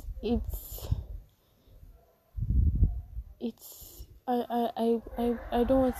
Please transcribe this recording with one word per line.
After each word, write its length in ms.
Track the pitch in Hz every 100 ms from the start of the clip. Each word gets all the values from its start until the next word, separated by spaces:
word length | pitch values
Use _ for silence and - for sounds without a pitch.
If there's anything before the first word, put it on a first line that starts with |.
| - -
it's, 640 | 214 233 - - - - - - - - - _ _ _ _ - - - _ _ _ - - - - - - - - - - -
it's, 640 | 240 - - - - - - - -
I, 160 | 247 240
I, 200 | 240 233 -
I, 240 | 226 233 - -
I, 200 | 240 233 -
I 120 | 240
don't 180 | 240 269
want 140 | 262 240